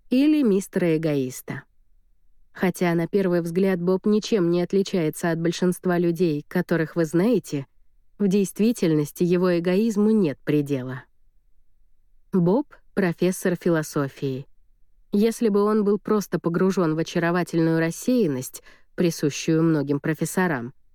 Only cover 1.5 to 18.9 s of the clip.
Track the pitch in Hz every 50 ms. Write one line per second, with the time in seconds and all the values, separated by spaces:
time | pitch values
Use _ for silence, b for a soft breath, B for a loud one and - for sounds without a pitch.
1.5 | 127 135 - _ _ _ _ _ _ _ _ _ _ _ _ _ _ - - _
2.5 | - - - 185 175 - 180 175 170 170 165 165 - 202 190 180 175 175 165 170
3.5 | 165 185 196 190 190 175 175 185 185 180 - 214 208 220 - - 240 202 170 170
4.5 | 170 175 175 - - 196 196 - - 185 156 156 - - - 170 165 165 165 170
5.5 | 170 - 185 180 175 - - 185 175 175 175 170 170 160 185 165 147 147 - -
6.5 | - 180 170 - 175 165 160 - - 170 165 151 - 165 185 240 247 180 - -
7.5 | 151 143 135 _ _ _ - - _ _ _ - _ - 202 196 180 208 196 -
8.5 | - - 202 233 240 - 202 165 156 151 147 - - - 180 170 180 175 185 185
9.5 | 175 170 175 180 180 196 226 233 208 202 208 214 220 214 190 147 127 - - -
10.5 | 147 151 143 139 143 131 123 131 127 131 - _ _ _ _ _ _ _ _ _
11.5 | _ - - _ - _ _ _ - _ _ _ _ - _ - - 185 170 175
12.5 | 196 269 302 - - - - - - - 190 175 165 - 175 180 185 - - 190
13.5 | 180 - - 180 165 160 156 - - 156 139 135 - - 143 139 131 131 139 -
14.5 | - - - _ _ _ - _ _ _ _ - - 202 214 226 220 - 240 214
15.5 | 196 202 202 214 214 220 202 202 202 190 - - 214 208 180 - - 165 - 165
16.5 | 170 170 180 190 185 196 175 156 156 160 160 - - 175 170 170 175 180 170 -
17.5 | - 170 165 165 160 165 165 165 165 - - 247 254 247 214 151 135 127 131 -
18.5 | - - b b b b b b